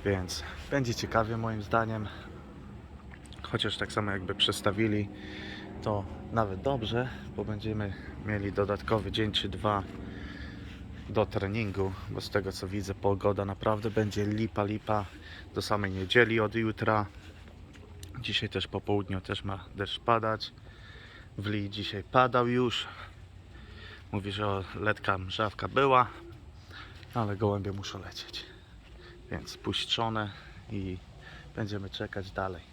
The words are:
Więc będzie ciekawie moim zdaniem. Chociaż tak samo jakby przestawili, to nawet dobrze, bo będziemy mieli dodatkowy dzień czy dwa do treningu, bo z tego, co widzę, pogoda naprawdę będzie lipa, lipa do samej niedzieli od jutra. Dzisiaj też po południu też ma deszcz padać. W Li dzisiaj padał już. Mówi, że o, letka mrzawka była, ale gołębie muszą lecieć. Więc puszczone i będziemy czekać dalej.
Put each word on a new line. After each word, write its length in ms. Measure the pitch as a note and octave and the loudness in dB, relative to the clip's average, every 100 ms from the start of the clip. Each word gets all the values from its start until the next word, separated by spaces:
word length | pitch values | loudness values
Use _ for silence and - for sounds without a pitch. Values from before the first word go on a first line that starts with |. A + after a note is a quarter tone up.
Więc 400 | G2+ G2 F2+ - - - - | 4 2 0 -6 -6 -10 0
będzie 240 | C#3+ A#2+ | 2 2
ciekawie 420 | A2 F2+ A2+ A2 A2+ | 0 2 4 4 0
moim 260 | A2+ A2 | -2 -2
zdaniem. 460 | G2+ A#2 A2 A2+ G#2 - - - - - - - - - - - - - | 4 4 4 0 -4 -8 -12 -14 -14 -14 -14 -14 -14 -16 -14 -16 -14 -12
Chociaż 340 | - A2+ G#2+ - | -6 -2 0 0
tak 160 | G2+ | 0
samo 180 | - G#2 | 0 0
jakby 240 | G2 F#2+ | 0 -2
przestawili, 760 | G2 - G2+ G#2+ G2 A2 G#2 G2+ - - - - - - - | 2 2 4 2 4 4 4 0 -6 -10 -10 -10 -10 -10 -4
to 220 | A2+ G#2 G2 - - | 0 0 -2 -8 0
nawet 300 | A#2 G#2 F#2 | 2 2 0
dobrze, 460 | C3 C#3 G#2 A#2 B2 A2 - G#2+ | 0 0 2 0 0 -4 -8 -6
bo 80 | |
będziemy 480 | G#2+ G#2 A2 G#2+ G2+ F#2+ - - G#2 | -4 -2 -2 -2 -2 -4 -10 -8 -2
mieli 260 | G#2 G2+ | 0 0
dodatkowy 600 | F#2 G2+ G2+ - A2 G2 | 2 2 2 4 2 2
dzień 200 | G2+ G#2+ | 2 2
czy 160 | - G2+ | 2 -2
dwa 340 | F#2+ G#2+ G2+ - - - - - - - - - - - - - | 0 2 2 0 -8 -8 -8 -10 -10 -10 -10 -10 -12 -10 -10 0
do 160 | G#2 G#2 | 2 4
treningu, 680 | G#2+ G2 G#2+ G#2+ F#2+ F#2+ F2+ - | 2 0 0 0 2 0 0 -6
bo 100 | G2+ | -6
z 100 | - | 0
tego, 220 | G#2 G2 | 0 0
co 160 | F#2+ F#2 | -4 -2
widzę, 260 | G2+ F#2 | -2 -2
pogoda 500 | G2 G2+ G2+ G2+ G2 | 0 2 4 4 4
naprawdę 460 | G2 F#2+ A2 G#2+ A2 | 0 0 2 2 2
będzie 360 | G#2 G#2+ G#2 G#2 | 4 2 2 2
lipa, 380 | G#2+ A2+ - | 2 0 2
lipa 400 | G2+ G#2+ - G#2+ F#2+ - - - - | 2 0 2 0 0 -10 -14 -14 -6
do 80 | - | -4
samej 280 | - G#2 G2+ | 2 2 2
niedzieli 500 | F#2+ F#2 B2 A2 A2+ | 0 6 8 8 6
od 140 | G#2+ | 4
jutra. 520 | A2+ A2 G#2+ A2 G#2+ G2+ - - - - - - - - - - - | 4 0 2 4 6 4 -6 -16 -16 -18 -18 -18 -18 -16 -14 -12 -8
Dzisiaj 280 | A#2 G2+ G#2+ | -2 -2 0
też 180 | F#2+ - | -2 -2
po 140 | G2 | -2
południu 400 | - G#2 F#2+ F#2+ | 2 2 2 -2
też 240 | - G#2 | -2 -4
ma 200 | G2+ F#2+ - F#2+ | -4 -6 -8 -4
deszcz 240 | G2 - | -4 0
padać. 520 | - A2+ A2 A2 - - - - - - - - - - | 4 6 4 0 -4 -10 -18 -18 -16 -16 -16 -18 -12 -4
W 80 | G2+ | -2
Li 240 | G#2 G2+ | 0 -2
dzisiaj 320 | G2+ G2 G2+ | -4 -4 -6
padał 460 | - C3 B2+ B2 A#2+ | 4 6 8 6 6
już. 380 | B2 B2 - - - - - - - - - - - - - - | 4 4 2 -4 -10 -14 -16 -18 -18 -18 -16 -16 -14 -14 -16 -4
Mówi, 200 | G#2 G2 | -4 -2
że 140 | G2 G#2 | 0 2
o, 180 | G2 F#2+ | 0 -2
letka 440 | - G#2+ G#2 - G2 | 0 0 2 2 0
mrzawka 500 | F#2 - G#2+ - G2 | 0 0 0 0 0
była, 380 | G#2 C#3 B2+ A#2 - - - - - - - - - - | 4 8 8 6 0 -14 -16 -16 -18 -16 -14 -14 -16 -4
ale 220 | B2 G#2 G2+ | 0 0 2
gołębie 360 | G#2 G2+ G2 | 2 2 -2
muszą 260 | G2 F#2+ G2+ | -4 -6 -8
lecieć. 480 | F#2 - - - - - - - - - - - - | -10 -10 -10 -10 -12 -18 -20 -20 -18 -18 -18 -18 -8
Więc 260 | D#2+ - - | -8 -8 -6
puszczone 720 | - G2 - - A2+ A2 G#2 - - - - | -2 -2 0 2 2 2 -2 -4 -14 -16 -6
i 280 | G#2 F#2+ F#2 - - - - - - | -4 -4 -6 -10 -18 -16 -16 -10 -4
będziemy 340 | G#2 G2+ G2 | -2 -2 -4
czekać 400 | - G#2+ G#2 F#2 | -4 -4 -4 -4
dalej. 320 | - F#2+ F2 - | -2 -2 -4 -10